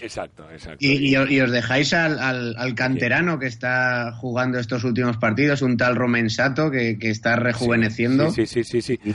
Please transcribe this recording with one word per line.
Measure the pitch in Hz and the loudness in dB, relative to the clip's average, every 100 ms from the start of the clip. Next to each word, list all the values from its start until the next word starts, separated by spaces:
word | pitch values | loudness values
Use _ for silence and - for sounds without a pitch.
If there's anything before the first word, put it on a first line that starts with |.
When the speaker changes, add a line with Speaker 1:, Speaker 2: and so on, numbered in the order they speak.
Speaker 1:
Exacto, | 113 110 87 - 80 | -12 -10 -12 -14 -20
exacto. | 80 - 78 | -18 -18 -6
Speaker 2:
Y, | 139 139 139 135 | -2 0 2 2
y, | |
y | 135 139 | 2 2
os | 127 | 2
dejáis | 120 113 135 151 | 0 0 0 2
al, | 170 165 147 | 2 0 0
al, | 131 127 120 113 | -2 -2 -4 -4
al | 123 117 | -6 -2
canterano | 127 127 120 135 175 | -2 0 0 2 0
Speaker 1:
Sí. | 156 | -2
Speaker 2:
que | 131 | -4
está | 117 123 127 127 123 120 | -6 -2 0 0 0 -4
jugando | 117 127 120 127 123 | -6 -6 -2 0 -2
estos | 117 127 | -2 -2
últimos | 123 117 123 113 | 0 0 0 0
partidos, | 113 110 147 139 | 0 2 2 2
un | 127 120 | 2 2
tal | 123 120 | 2 2
Romain | 123 117 113 | 2 2 0
Sato | 110 131 135 156 | 0 0 2 0
que, | 135 117 104 | 0 0 0
que | 110 | -2
está | 110 117 | 0 0
rejuveneciendo. | 117 123 117 120 117 110 110 117 131 156 | 2 2 0 2 2 2 2 2 4 2
Speaker 1:
Sí, | 120 107 | 2 0
sí, | 120 | -2
sí, | 113 120 | -2 -2
sí, | - 127 | -2 -4
sí. | 107 | -4